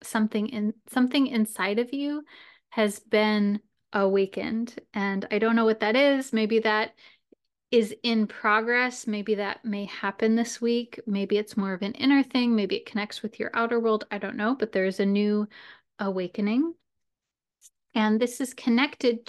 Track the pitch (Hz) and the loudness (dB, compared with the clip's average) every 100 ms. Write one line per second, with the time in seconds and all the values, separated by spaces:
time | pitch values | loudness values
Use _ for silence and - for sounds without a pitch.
0 | - 220 214 220 214 226 208 - - 262 | -6 -2 0 0 -4 -4 -4 -6 -6 0
1 | 247 285 262 233 214 - 190 208 247 277 | 2 2 2 0 -2 -2 -2 0 -2 -4
2 | 285 294 294 - - _ _ - 208 202 | -4 -6 -10 -20 -20 _ _ 0 0 0
3 | _ 214 214 214 202 202 - _ _ 208 | _ 2 4 2 2 -2 -6 _ _ 0
4 | 196 196 196 190 - 226 233 - _ 214 | 2 4 0 -2 -4 -4 -6 -10 _ -4
5 | 196 196 - 208 220 233 220 220 214 240 | -2 -2 -2 0 2 4 4 2 2 4
6 | 285 277 262 220 214 220 220 214 - _ | 4 4 0 0 2 2 2 0 -2 _
7 | - _ _ _ _ _ _ 240 214 - | -20 _ _ _ _ _ _ 2 2 -2
8 | 240 226 208 - 220 214 226 240 254 247 | 0 0 0 0 2 2 2 0 0 -4
9 | - 208 202 202 202 - 226 202 202 - | -6 -6 -2 -2 -2 -6 -6 -6 -8 -6
10 | 196 196 220 226 233 - 233 240 240 - | -6 0 2 2 0 -2 0 0 -4 -12
11 | - 202 190 202 214 - 196 185 196 - | -4 -4 0 -2 0 -4 -4 -4 -6 -2
12 | 254 277 262 254 240 220 190 196 - 208 | 2 2 2 0 2 2 0 -4 -4 -6
13 | 208 - 214 - - 226 233 240 226 214 | -6 -8 -12 -6 -4 -2 0 0 0 -2
14 | - 202 196 - 214 269 208 190 190 190 | -2 -8 -6 -4 -2 -2 -2 0 -2 0
15 | 196 202 208 208 208 - - - _ - | 0 2 2 0 -4 -10 -20 -20 _ -8
16 | 196 190 180 - 202 240 330 339 _ _ | -4 -4 -6 -4 0 0 -2 -4 _ _
17 | _ _ _ _ _ _ - _ _ - | _ _ _ _ _ _ -20 _ _ 0
18 | 214 220 247 - 254 - - 233 285 - | 2 2 0 -2 -8 -4 0 2 2 0
19 | 247 233 | 0 0